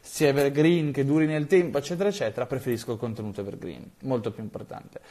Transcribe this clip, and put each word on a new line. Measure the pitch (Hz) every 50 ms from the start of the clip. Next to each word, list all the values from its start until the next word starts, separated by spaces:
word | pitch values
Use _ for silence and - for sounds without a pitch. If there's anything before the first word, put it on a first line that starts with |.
sia | - - - - 156 143
evergreen, | 135 143 143 139 139 147 151 165 175 170 156 147 135
che | 139 135
duri | 139 147 160 156
nel | 156 156 151 147
tempo, | 147 196 185 175 165 - 143
eccetera, | 139 - 175 170 196 208
eccetera, | 196 202 131 110 107 - 123
preferisco | - 139 127 - 127 120 113 - - 117
il | 107
contenuto | - 117 110 110 107 107 98 104
evergreen, | 101 98 - - - 90 73 62 - - - _ -
molto | 135 131 120 107 117 104
più | - 110
importante. | 101 - 107 107 - - - - - - - - -